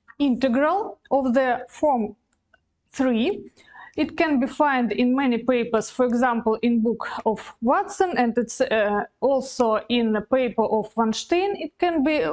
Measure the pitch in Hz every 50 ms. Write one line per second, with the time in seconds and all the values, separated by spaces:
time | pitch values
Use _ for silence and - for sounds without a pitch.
0 | _ - - - 285 277 240 - - 262 233 269 285 311 349 403 440 - - -
1 | _ - 254 277 262 262 226 269 262 254 240 - - - - - 311 302 269 240
2 | 214 208 208 - _ _ _ _ _ _ _ _ _ _ _ _ _ _ - -
3 | 262 262 240 220 240 349 415 - - - - - - - - - - - - -
4 | 311 320 - - 339 320 294 254 262 - - - 302 294 269 254 240 214 226 -
5 | 247 247 254 269 277 254 240 226 233 240 254 240 233 233 233 220 208 - - -
6 | 254 247 233 240 254 254 233 226 - 220 220 220 - 240 240 233 214 233 220 -
7 | - - - - - 226 214 - - - - _ 233 233 294 370 403 392 - -
8 | 381 359 330 247 247 233 220 247 233 233 - - 262 - 220 220 202 208 208 208
9 | 208 - _ _ - 262 277 262 254 - - - 247 220 214 208 - - 240 240
10 | 233 220 214 214 202 - 262 262 254 240 - - 214 208 214 220 208 - - 220
11 | 226 220 220 - - - 339 349 381 403 403 370 330 302 - - 349 349 339 320
12 | 262 311 311 294 165 156